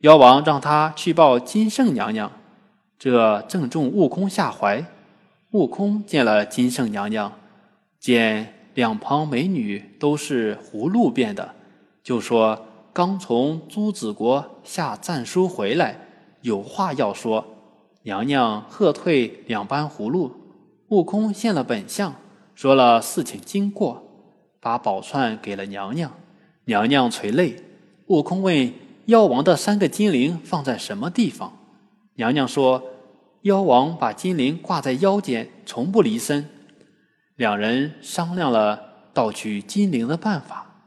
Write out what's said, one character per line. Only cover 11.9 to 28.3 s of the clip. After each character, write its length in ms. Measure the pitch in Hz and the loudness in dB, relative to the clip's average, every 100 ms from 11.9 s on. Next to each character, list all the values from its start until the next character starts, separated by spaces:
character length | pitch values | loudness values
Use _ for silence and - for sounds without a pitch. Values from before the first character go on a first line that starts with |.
| _ | _
就 180 | - 120 | -6 -6
说 460 | - 117 110 107 - - _ | 0 2 2 0 -10 -20 _
刚 260 | - 180 196 | -2 -2 -2
从 400 | - 117 139 160 160 | -2 0 0 -4 -10
朱 240 | - 208 | -6 -4
子 220 | 196 110 | -4 -8
国 480 | 101 110 139 143 - | -2 0 0 -4 -20
下 320 | - - 147 104 | -12 -8 -8 -8
战 300 | - 160 117 | -8 -8 -4
书 240 | 180 185 | -2 -2
回 240 | 185 101 | -2 -2
来， 260 | 147 131 - - _ _ _ | 0 -2 -4 -20 _ _ _
有 220 | 123 101 | -6 -6
话 300 | 101 - 185 | -6 -4 -4
要 200 | 143 110 | 0 -2
说。 300 | 98 117 110 - - _ _ _ _ | -2 -4 -4 -6 -20 _ _ _ _
娘 220 | 110 98 123 | -10 -6 -2
娘 380 | 139 117 107 107 | 0 0 -2 -12
喝 240 | - 185 | 0 0
退 500 | 147 180 147 113 - - | 2 0 0 0 -6 -8
两 200 | 110 104 | -8 -4
班 220 | 139 151 | -6 -6
葫 200 | - 107 | -6 -4
芦。 220 | 175 135 - - _ _ _ _ | -4 -4 -8 -20 _ _ _ _
悟 160 | 208 | 0
空 300 | 160 208 214 | 2 -2 -2
现 200 | 196 233 | -2 -2
了 100 | 170 | -2
本 260 | 120 113 92 | -2 -6 -6
相， 260 | - 190 135 - _ _ - | -8 -8 -8 -20 _ _ -4
说 180 | 135 | 2
了 280 | 135 123 117 | 6 6 4
事 220 | - - | 0 -6
情 180 | 131 107 | -6 -10
经 280 | - 202 202 | -8 -4 -4
过， 340 | 196 165 123 - - _ _ _ _ | -2 -4 -4 -18 -20 _ _ _ _
把 160 | 123 117 | -6 -4
宝 240 | - 95 | -2 -4
串 360 | - 139 117 110 | -6 -4 -4 -4
给 140 | - 98 | -10 -10
了 100 | 98 | -10
娘 280 | 101 98 | -10 -8
娘。 180 | 143 151 - - _ _ _ - | -8 -8 -12 -20 _ _ _ -2
娘 220 | 107 113 | 0 2
娘 240 | 143 123 | 2 2
垂 200 | - 104 | -2 -2
泪。 300 | 131 170 - - - _ _ - | 0 0 -4 -20 -20 _ _ 0
悟 160 | 170 | 0
空 180 | 143 | 0